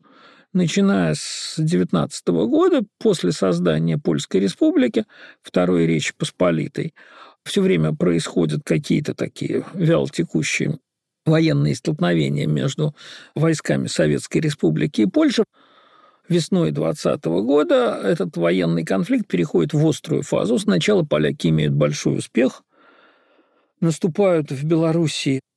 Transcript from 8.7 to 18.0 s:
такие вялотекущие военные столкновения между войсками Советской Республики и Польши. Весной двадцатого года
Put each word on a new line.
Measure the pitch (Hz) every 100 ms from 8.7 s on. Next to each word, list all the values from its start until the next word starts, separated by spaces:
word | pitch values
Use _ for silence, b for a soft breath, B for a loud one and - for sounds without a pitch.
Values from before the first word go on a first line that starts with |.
| 160 - 160 151
такие | - - - - - -
вялотекущие | 170 160 160 139 - 170 160 147 - - - _ _ _ _ -
военные | 160 160 147 147
столкновения | 139 - 151 175 170 139 143 147
между | 147 131 - 151 B B B B
войсками | - 160 156 - 139 127
Советской | - 156 143 - 156
Республики | 156 147 170 156 156 180
и | 208
Польши. | 302 311 226 202 b b b b b b b _
Весной | 170 156 185 160
двадцатого | 151 160 160 - 147 160 170
года | 226 285 302 269 240 -